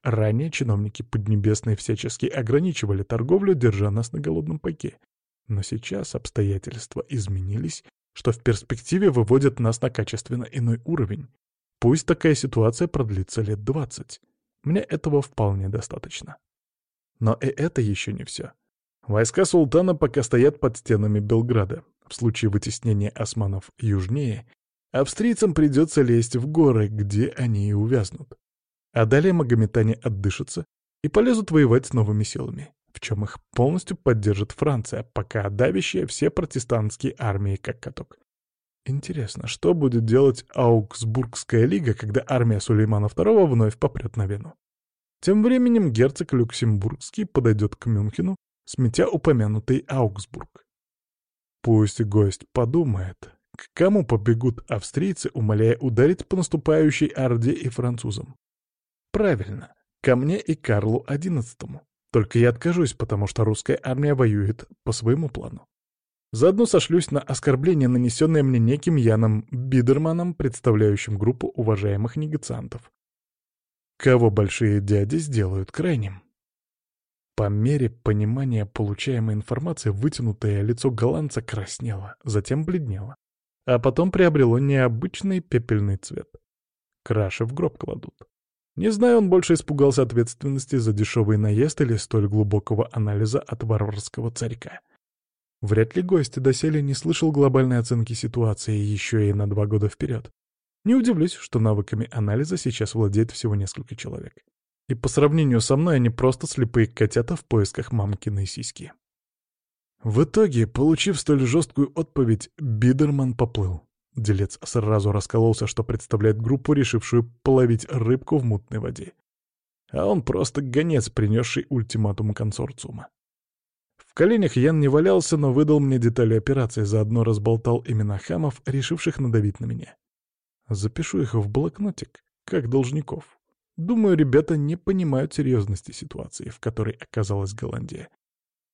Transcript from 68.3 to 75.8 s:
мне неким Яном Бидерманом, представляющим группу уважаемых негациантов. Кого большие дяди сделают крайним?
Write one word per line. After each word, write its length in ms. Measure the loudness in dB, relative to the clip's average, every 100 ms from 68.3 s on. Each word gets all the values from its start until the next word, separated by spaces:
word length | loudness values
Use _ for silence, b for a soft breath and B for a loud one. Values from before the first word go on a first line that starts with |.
| 4
мне 160 | 4 4
неким 380 | 4 2 2 2
Яном 500 | 4 4 2 0 -2
Бидерманом, 840 | -8 0 2 4 2 2 -2 -4
представляющим 840 | -4 -6 -2 2 4 4 2 -2 -2
группу 300 | 0 0 -4
уважаемых 680 | -4 0 0 0 -2 -2 -4
негациантов. 760 | -4 -6 -6 -10 -10 -14 _ _ _ _ _ _ _ _ _ _ _ -2
Кого 320 | 4 6 6
большие 520 | 4 0 2 2 2
дяди 340 | 2 0 2 -2
сделают 560 | -2 -2 -2 -2 -6
крайним? 520 | -4